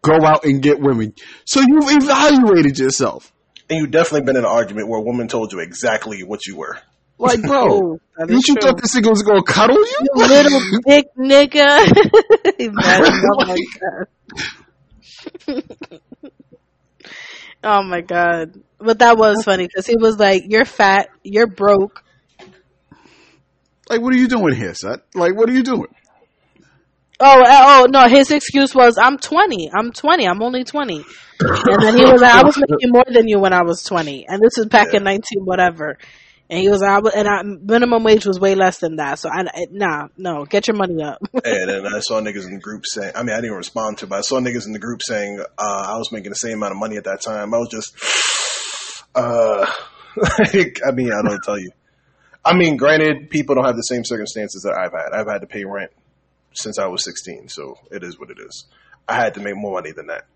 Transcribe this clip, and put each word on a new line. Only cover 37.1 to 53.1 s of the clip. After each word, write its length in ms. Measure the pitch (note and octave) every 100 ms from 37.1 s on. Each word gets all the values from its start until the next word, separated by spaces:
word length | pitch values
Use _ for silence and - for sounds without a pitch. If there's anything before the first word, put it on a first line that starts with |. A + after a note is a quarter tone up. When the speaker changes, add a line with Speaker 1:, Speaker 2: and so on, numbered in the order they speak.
Speaker 3:
and 140 | G3+ G#3
I, 140 | G3+
minimum 600 | G3+ F#3 G3 A3+ A#3+ A#3 A3
wage 200 | G#3+ G3+
was 140 | F#3
way 160 | G3 G3
less 220 | F#3 F3+
than 180 | E3+ D#3
that." 220 | C#3+ C#3+
So 80 | D#3+
I, 120 | D#3 F#3
I, 120 | - F3
nah, 360 | F#3+ G3 D3+ D3 _
no, 300 | F#3 D3+ C#3+
get 220 | G3+ G#3
your 100 | G#3+
money 240 | F#3+ E3
up. 140 | D3 - -
<laughs> 100 | B3+
Speaker 2:
And 260 | A#2+ G#2 F#2
then 180 | G2 G2
I 120 | G#2
saw 220 | - A2
niggas 240 | G#2+ G2+ F#2
in 80 |
the 60 | G2
group 220 | G#2 G#2+ -
saying, 260 | G#2+ G2 -
"I 80 |
mean, 120 | A#2+ A2
I 60 |
didn't 160 | A#2 G2+
respond 400 | F2 A2+ A2 G#2
to, 100 | F#2+
but 120 | G2
I 20 |
saw 180 | G2+ C3
niggas 260 | B2 A#2+ G#2+
in 60 |
the 60 | G#2+
group 220 | A2+ A#2+
saying, 380 | - A2 G2+ G2+ - -
uh, 280 | G#2 G2 G2
I 80 | A2+
was 120 | A2
making 180 | A2+ G2
the 60 | G2
same 180 | A#2
amount 180 | A2 G#2
of 40 | F#2+
money 180 | A2 G#2+
at 80 |
that 180 | G2 G2
time." 320 | - G#2+ G#2
I 40 | A#2
was 100 | A#2
just, 1300 | A2 - _ - - - - - - - - - - _
uh, 520 | B2+ A#2+ A#2 A2+ G#2 G2 - - _ - -
<laughs> 240 | F#3 -
like, 400 | G#3+ G3+ E3+ - C3+
I 40 |
mean, 200 | B2+ B2
I 100 | G#2
don't 200 | G#2 G2+
tell 160 | - G#2
you. 120 | F2+ _ _ _ _ _ _ _ D#3
I 80 | F3+
mean, 220 | E3+ C#3
granted, 520 | C#3 D#3 D#3